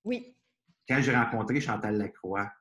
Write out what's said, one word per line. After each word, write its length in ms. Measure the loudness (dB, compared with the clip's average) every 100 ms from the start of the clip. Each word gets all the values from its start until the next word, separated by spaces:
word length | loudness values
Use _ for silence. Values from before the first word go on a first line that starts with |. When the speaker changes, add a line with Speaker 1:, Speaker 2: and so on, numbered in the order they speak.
Speaker 1:
Oui. 320 | -6 -6 -8 _ _ _ _ _ -2
Speaker 2:
Quand 120 | 2
j'ai 140 | 4
rencontré 440 | 4 2 0 0 0
Chantal 360 | 0 -2 0 0
Lacroix, 540 | -2 -6 -6 -4 -4 -10